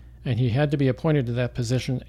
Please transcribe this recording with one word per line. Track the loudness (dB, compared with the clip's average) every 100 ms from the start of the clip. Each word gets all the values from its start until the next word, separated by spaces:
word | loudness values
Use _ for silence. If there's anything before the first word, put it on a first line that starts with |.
| -20 -8
and | -2 0
he | 2
had | 2 2
to | 2
be | 2
appointed | 2 2 2 0
to |
that | -2 -4
position | -2 -2 -2 0 -4